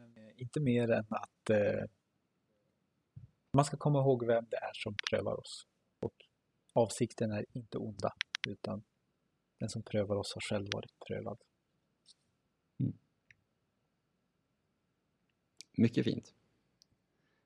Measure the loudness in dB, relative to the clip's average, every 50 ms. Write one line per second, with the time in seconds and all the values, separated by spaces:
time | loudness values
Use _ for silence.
0 | -8 -20 -20 -20 -20 -20 -14 -12 -10 -4 -2 0 2 4 4 4 4 4 4 2
1 | 2 -2 -4 -6 -6 -8 _ _ 2 4 4 6 6 4 2 0 -2 -6 _ _
2 | _ _ _ _ _ _ _ _ _ _ _ _ _ _ _ _ _ _ _ _
3 | _ _ -20 -20 -20 -20 _ _ _ _ 4 4 4 4 0 -2 2 2 4 4
4 | 6 4 4 4 4 4 4 4 2 0 -4 -4 -4 -6 -6 -6 -6 -6 -6 -4
5 | -2 0 0 0 0 0 -2 -4 -6 -10 -14 -16 -16 _ _ _ _ _ _ -8
6 | -8 -8 -8 -10 -20 _ _ _ _ _ _ _ _ _ 2 2 2 2 2 -2
7 | -2 -2 -2 -2 -2 -2 -2 -4 -4 -6 -8 -12 -10 -8 -8 -8 -6 -8 -6 -4
8 | -4 -4 -4 -6 -10 _ -8 -6 -6 -6 -6 -6 -8 -6 -6 -8 -10 _ _ _
9 | _ _ _ _ _ _ _ _ _ _ _ -8 -8 -6 -6 -8 -6 -2 -2 -2
10 | 0 0 0 -2 -2 -4 -8 -8 -6 -4 -4 -2 -2 -4 -6 -6 -8 -12 _ -14
11 | -10 -8 -6 -6 -6 -8 -10 -10 _ _ _ _ _ _ _ _ _ _ _ _
12 | _ _ -20 _ _ _ _ _ _ _ _ _ _ _ _ -4 -4 -4 -4 -8
13 | _ _ _ _ _ -20 -20 _ _ _ _ _ _ _ _ _ _ _ _ _
14 | _ _ _ _ _ _ _ _ _ _ _ _ _ _ _ _ _ _ _ _
15 | _ _ _ _ _ _ _ _ _ _ _ -20 -20 _ 2 4 4 4 4 2
16 | 0 0 -2 -4 -6 -12 _ _ _ _ _ _ _ _ _ _ _ _ _ _
17 | _ _ _ _ _ _ _ _ _